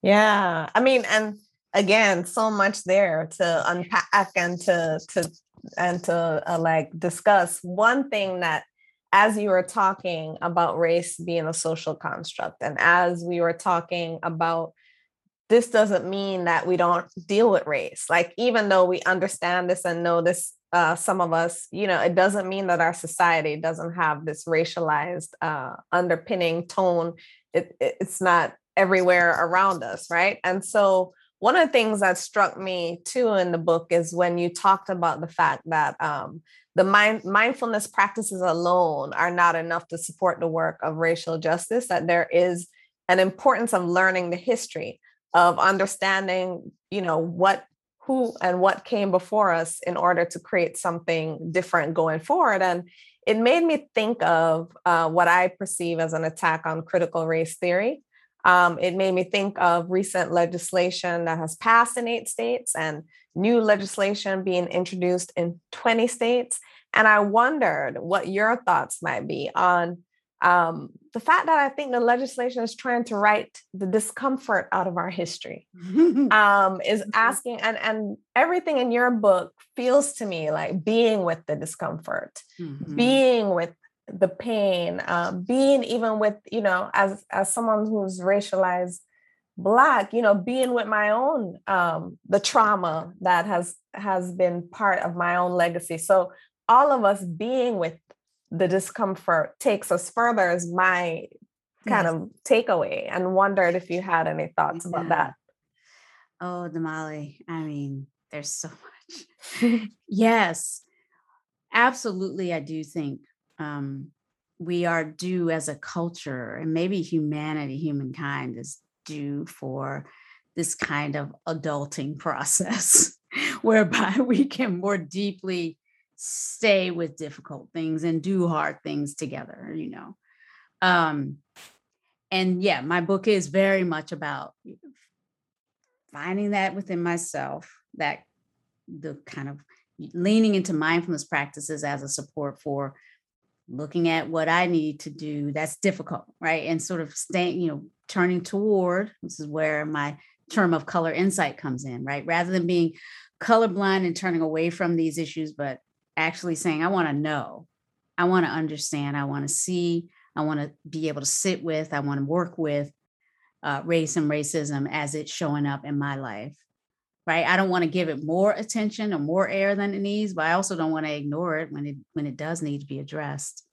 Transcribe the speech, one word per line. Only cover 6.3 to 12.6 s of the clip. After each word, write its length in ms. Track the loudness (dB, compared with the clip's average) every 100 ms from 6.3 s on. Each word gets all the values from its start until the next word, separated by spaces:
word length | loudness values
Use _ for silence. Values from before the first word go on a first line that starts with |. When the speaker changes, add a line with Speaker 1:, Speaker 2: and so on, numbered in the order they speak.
| -2 -2
Speaker 1:
uh, 120 | 0
like, 320 | 2 2 0 -4
discuss. 640 | -4 0 4 4 4 -4
One 480 | -8 2 4 4 0
thing 300 | -2 -2 -2
that, 240 | -2 -2 -6 _ _ _ _
as 240 | 6 6 4
you 100 | 2
were 140 | 2
talking 760 | 2 0 0 0 -6 -6 -8 -6
about 360 | -2 0 0 2
race 380 | 2 2 -2 -8
being 300 | -4 -2 -2
a 60 |
social 400 | -4 -4 -4 -6 -6
construct, 680 | -6 -8 -10 -8 -8 -6